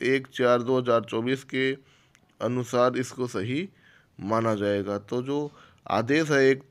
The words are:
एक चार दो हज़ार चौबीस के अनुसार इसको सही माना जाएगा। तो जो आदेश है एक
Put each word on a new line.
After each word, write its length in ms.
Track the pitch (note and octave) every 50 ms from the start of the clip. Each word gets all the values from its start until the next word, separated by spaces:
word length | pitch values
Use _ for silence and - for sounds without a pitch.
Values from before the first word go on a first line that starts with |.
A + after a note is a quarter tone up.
| A#2+
एक 240 | B2+ C3+ C3+ C3+ -
चार 320 | - - B2 B2 B2 A#2+
दो 180 | A2+ B2+ C3 B2+
हज़ार 240 | B2 B2 A#2 A#2 G#2+
चौबीस 400 | - G2+ A2+ A#2 B2+ C3+ C3 -
के 260 | - C#3 C3 C3 C3 C3+ C3+ _ _ _ _ _ _ _ _ _ _ _ -
अनुसार 560 | G#2+ A#2 B2 B2 A#2+ - B2+ A#2+ B2 B2+ B2
इसको 300 | B2 B2+ - - C3 B2+ B2
सही 380 | - G2 G2 A#2+ C3 D#3 G3 G3 - _ _ _ _ _ _ _ _ -
माना 340 | F2+ G2+ A2 A2+ A2+ A2+ G#2+
जाएगा। 420 | G2 G#2 G2+ G2+ G2+ F#2+ G2+ G2+ G#2
तो 220 | - - - B2 C3
जो 160 | C3+ C#3+ D3 D3 D3 - - - - _ _ - -
आदेश 400 | F#2 G#2+ A2+ A2+ C#3+ D#3+ D#3+ D3+
है 120 | D3 C#3 C3+
एक 180 | C3+ C3+ C3+ - _